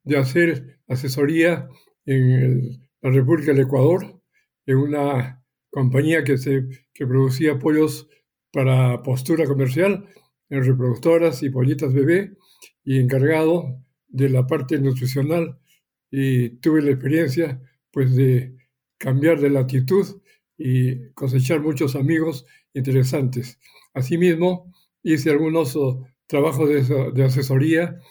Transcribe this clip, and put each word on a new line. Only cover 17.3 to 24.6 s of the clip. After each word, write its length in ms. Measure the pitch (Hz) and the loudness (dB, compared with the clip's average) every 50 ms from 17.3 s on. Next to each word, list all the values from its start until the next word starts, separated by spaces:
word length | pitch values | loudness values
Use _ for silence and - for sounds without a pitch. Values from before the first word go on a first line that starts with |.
| 127 170 165 147 127 - - - _ _ _ _ | 0 -2 -2 -2 -4 -8 -14 -18 _ _ _ _
pues, 240 | - 143 131 127 131 | -4 -2 0 2 2
de 400 | 127 135 131 131 120 123 - - - _ _ _ _ _ _ _ - | 2 4 4 2 0 -2 -4 -12 -20 _ _ _ _ _ _ _ -10
cambiar 420 | - 135 131 139 147 165 165 147 | -4 -2 0 2 2 2 2 2
de 100 | 143 139 | 2 2
latitud 680 | 143 135 127 127 131 131 127 131 185 202 185 - - - _ _ _ _ _ _ _ - | 2 0 0 0 -2 -2 0 0 0 0 0 -2 -6 -16 _ _ _ _ _ _ _ -8
y 520 | 147 127 127 127 127 127 127 - - - _ | -4 -2 0 0 0 0 -2 -6 -10 -16 _
cosechar 460 | - 139 131 127 131 127 - 170 151 | -8 -4 -2 0 0 0 0 0 0
muchos 360 | 147 156 147 - 160 135 127 | 0 -2 -2 -2 -2 -2 -2
amigos 480 | 143 135 147 165 160 160 165 143 131 - _ _ _ _ _ - | -2 0 0 0 0 0 -2 -4 -8 -12 _ _ _ _ _ -8
interesantes. 840 | 139 123 135 131 131 123 - - 147 131 123 - 123 120 - - _ _ _ _ _ _ _ - | -6 -2 0 0 2 2 0 0 -2 -2 -2 -4 -6 -8 -10 -14 _ _ _ _ _ _ _ -8
Asimismo, 800 | 135 127 131 170 165 180 180 165 160 175 180 180 175 | -6 -4 -2 0 2 2 2 2 2 0 0 0 -2